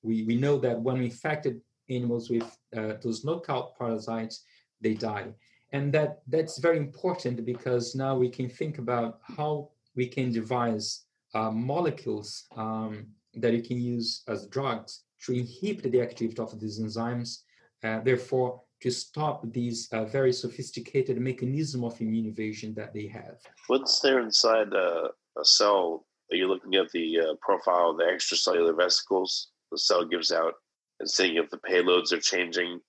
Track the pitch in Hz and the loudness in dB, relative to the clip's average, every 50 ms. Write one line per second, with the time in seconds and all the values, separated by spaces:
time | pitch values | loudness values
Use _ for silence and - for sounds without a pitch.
0 | - 110 113 110 110 113 117 120 135 143 147 131 123 123 117 113 113 131 127 127 | -2 -2 -2 0 0 0 2 2 4 4 2 2 2 0 0 0 0 0 0 0
1 | 123 120 - - - 156 156 151 - - 120 - _ _ _ _ _ - 131 123 | -2 -2 -4 -6 -4 -4 -4 -2 -2 -4 -6 -6 _ _ _ _ _ -6 -4 -2
2 | 120 117 117 120 113 - 120 117 113 - - _ _ _ - 113 110 107 107 107 | 0 0 0 -2 -2 0 0 0 0 -2 -10 _ _ _ -6 -4 -4 -4 -4 -4
3 | - 120 113 - - 147 165 170 - - 143 123 123 - - _ 123 117 113 107 | -4 -4 -4 -2 -2 -2 -2 -2 -2 -2 -2 -2 -4 -6 -8 _ -2 -2 -2 -2
4 | 107 - 113 113 110 113 - - _ _ _ _ _ _ _ _ 113 110 110 101 | -4 -4 -4 -4 -4 -6 -8 -14 _ _ _ _ _ _ _ _ 0 0 0 2
5 | 113 110 107 101 95 - - _ _ _ _ _ _ _ - 139 143 143 139 156 | -2 -4 -4 -4 -8 -8 -14 _ _ _ _ _ _ _ -4 -2 -2 2 2 2
6 | 151 147 - - _ 123 131 160 156 156 - - 127 165 165 156 147 139 - - | 2 0 -2 -8 _ -2 0 0 0 0 -4 2 4 4 4 4 0 -4 -6 -4
7 | - 185 180 - - 123 123 113 113 123 123 120 - 131 123 123 117 - - 135 | -2 -2 -2 -2 -2 -4 -4 -4 -4 -6 -6 -4 -2 0 0 0 0 -2 -4 -4
8 | 135 135 135 127 127 123 123 - 131 120 - - 160 156 147 - 123 117 123 120 | -2 0 2 2 2 2 0 -4 -6 -6 -4 -4 -4 -4 -4 -6 -2 0 0 0
9 | 117 113 110 - _ - 127 - 151 151 151 143 143 - _ _ _ _ _ 127 | 0 -2 -6 -10 _ -14 -6 -4 -2 -2 -2 -4 -6 -10 _ _ _ _ _ -4
10 | 127 123 - 143 131 127 117 113 110 110 127 123 120 117 110 107 107 - - - | -4 -2 -2 -2 -2 0 0 -2 -2 0 0 0 2 0 0 -2 -4 -6 -8 -10
11 | _ _ _ _ _ _ - 110 110 110 110 113 120 131 143 170 175 156 - - | _ _ _ _ _ _ -4 -2 -2 0 -2 -2 -2 0 0 0 0 0 -2 -2
12 | - 117 107 104 104 - - - - _ - 113 110 110 110 110 110 110 107 104 | -6 -6 -6 -4 -6 -10 -14 -14 -16 _ -10 -8 -6 -6 -4 -4 -6 -6 -8 -10
13 | 107 - - _ _ _ _ 110 117 117 113 117 113 - 127 123 123 123 120 120 | -12 -16 -20 _ _ _ _ -2 0 2 2 2 0 -2 -4 -4 -2 -2 -2 -2
14 | 117 120 - - - - 110 95 92 - - 135 139 131 117 113 - - - - | -2 -4 -4 -6 -6 -6 -6 -6 -6 -6 -6 -4 -2 -2 -4 -4 -8 -14 -18 -20
15 | _ _ _ _ - - 127 123 123 120 - - 190 208 214 - - 131 120 123 | _ _ _ _ -6 -4 -2 -2 -2 -4 -8 -6 -4 -4 -4 -2 -2 2 2 2
16 | 120 - - - 120 113 - - 113 110 - 107 107 107 104 107 110 107 110 113 | 2 2 -2 -4 -4 -4 -2 -4 -8 -8 -8 -8 -8 -8 -6 -4 -6 -4 -4 -4
17 | 117 120 123 120 120 120 - - _ _ _ _ _ _ _ _ - 110 110 110 | -4 -2 -2 -4 -4 -6 -10 -14 _ _ _ _ _ _ _ _ -4 -4 -2 0
18 | 110 127 127 123 127 - 135 127 127 123 123 123 _ _ _ _ - 127 123 - | 2 2 2 2 2 0 2 2 2 2 -2 -6 _ _ _ _ -2 -2 -2 -2
19 | - - - 151 156 151 139 - - 117 113 123 120 120 113 113 - - 120 110 | -8 -10 -6 -2 -2 -2 -2 -4 -8 -6 -4 -2 -2 -2 -4 -6 -8 -4 -4 -4
20 | 110 107 - 139 135 131 123 - - 120 - - 127 - - - 120 - - 139 | -2 0 0 4 4 4 4 2 -2 -8 -8 -8 -12 -10 -10 -12 -12 -2 0 0
21 | 127 - 123 117 123 131 127 - 127 127 135 147 160 151 143 127 120 117 117 - | 0 2 0 -2 0 -2 -2 -2 -2 -2 0 0 -2 -2 -2 -4 -4 -4 -4 -4
22 | 113 110 110 113 110 107 107 113 110 107 107 - - 110 107 110 104 104 - 107 | -2 -2 0 0 -2 -2 -4 -4 -6 -6 -6 -6 -8 -8 -8 -8 -10 -8 -8 -10
23 | 104 101 110 110 - - - - _ - _ _ - - 120 135 135 - - - | -10 -10 -10 -12 -14 -14 -18 -18 _ -20 _ _ 0 2 2 2 4 2 0 4
24 | - 139 135 131 120 110 107 - - 113 113 113 107 101 98 98 92 87 85 82 | 6 6 6 6 4 4 4 4 6 6 6 4 4 2 2 2 2 2 2 0
25 | 82 - - _ _ _ _ - 76 - - - 104 104 101 98 90 85 82 80 | -2 -4 -6 _ _ _ _ 0 4 4 6 6 6 6 6 4 4 2 -2 -4
26 | - _ _ _ _ _ 85 90 92 92 95 90 - 95 92 95 92 - - 87 | -8 _ _ _ _ _ 0 2 2 2 2 0 0 2 2 2 2 2 0 -4
27 | 82 80 82 82 82 78 76 - - - 98 87 - 95 90 87 87 85 80 80 | -2 0 2 2 2 2 0 -2 0 0 0 2 4 2 4 6 4 4 4 2
28 | 85 85 92 82 - - - - - 92 92 87 85 85 80 80 90 90 90 - | 2 2 2 0 -2 -2 0 0 2 2 4 4 4 4 4 4 4 4 2 0
29 | - - 98 92 92 92 - - - - _ _ _ _ - - - - 101 87 | 0 0 0 0 0 0 -4 -6 -6 -10 _ _ _ _ -6 -2 0 2 2 2
30 | 85 80 85 87 80 - 87 82 80 82 - - _ _ _ _ _ _ _ _ | 2 0 -2 -2 0 0 2 2 2 0 -2 -6 _ _ _ _ _ _ _ _
31 | - - - - 95 90 82 85 80 - - 85 - 90 92 90 87 90 90 90 | -6 -4 2 2 2 4 4 2 0 0 -4 -10 -4 2 4 4 6 6 6 4
32 | 90 - 92 82 - - - 90 90 85 85 90 90 87 87 90 _ | 4 2 -2 0 0 0 0 0 -2 0 -2 -2 -2 -4 -6 -12 _